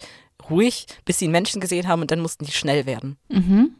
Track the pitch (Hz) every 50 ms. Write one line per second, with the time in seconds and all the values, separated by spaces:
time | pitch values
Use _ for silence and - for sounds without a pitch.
0 | - - - - _ _ _ _ - - 156 175 220 247 - - - - - -
1 | _ - 180 - 190 156 165 175 196 - - 208 190 170 180 175 175 185 170 170
2 | 160 135 156 170 165 160 - - 147 143 - - - 151 139 147 127 135 123 113
3 | - 135 143 - _ _ 277 196 180 180 196 208 254 320 - -